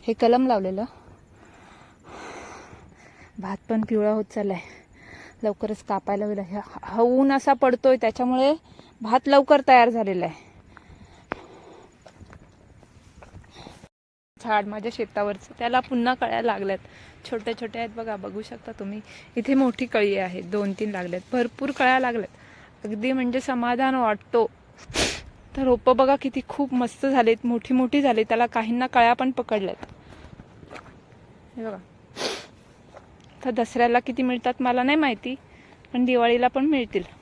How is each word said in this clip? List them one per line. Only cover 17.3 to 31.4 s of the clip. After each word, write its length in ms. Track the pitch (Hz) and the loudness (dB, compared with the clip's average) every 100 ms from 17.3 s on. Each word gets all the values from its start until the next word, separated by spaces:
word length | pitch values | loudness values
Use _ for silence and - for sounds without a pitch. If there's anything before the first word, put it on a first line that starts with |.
| 226 214 226 | -8 -8 -8
छोट्या 220 | 226 226 | -10 -8
आहेत 140 | 233 226 | -10 -10
बघा, 200 | 226 202 | -10 -8
बघू 260 | 202 196 220 | -10 -12 -12
शकता 220 | 233 - 220 | -16 -16 -12
तुम्ही. 200 | 196 208 - - - - | -10 -12 -14 -20 -10 -6
इथे 180 | 226 | 0
मोठी 320 | 269 262 233 247 | 2 2 0 -2
कळी 320 | 226 208 196 | 0 2 0
आहे, 240 | 185 180 | -4 -8
दोन 320 | 175 208 202 190 | -6 -4 -4 -4
तीन 120 | 214 | -6
लागल्यात, 400 | 196 180 180 - | -6 -6 -8 -4
भरपूर 400 | 247 233 - 269 277 | -2 -2 -2 -6 0
कळ्या 220 | 254 262 | 2 2
लागल्यात. 440 | 254 233 196 - - - - - 208 | 0 -4 -8 -14 -20 -20 -20 -16 -10
अगदी 260 | 214 247 | -6 -2
म्हणजे 280 | 262 247 247 | -2 -2 -4
समाधान 540 | 262 247 240 247 269 262 | -4 -2 -2 0 0 0
वाटतो. 500 | 226 208 - 226 220 - - - - - - - - - - - | 0 -2 -2 0 0 -4 -20 -20 -10 -4 -4 -4 -14 -20 -14 -2
तर 80 | |
रोपं 320 | 262 240 - 247 | 2 2 4 4
बघा 180 | 262 277 | 4 2
किती 200 | 277 262 - | 0 -6 -8
खूप 260 | - 277 | -6 -2
मस्त 320 | 247 240 - 269 | 0 -2 -2 0
झालेत, 400 | 269 233 226 247 | 2 4 2 0
मोठी 280 | 233 - | -4 0
मोठी 280 | 254 254 285 | 0 2 2
झाली, 220 | 277 220 | 2 2
त्याला 220 | 220 226 233 | 0 2 0
काहींना 420 | 233 220 240 254 | 0 -2 -2 0
कळ्या 260 | 247 233 | 4 4
पण 180 | 240 262 | 4 0
पकडल्यात. 540 | 262 240 214 190 - - - - - - - - - - - - - - - - - | -2 -2 -2 -4 -8 -16 -20 -20 -20 -20 -20 -20 -20 -20 -20 -20 -20 -20 -20 -20 -20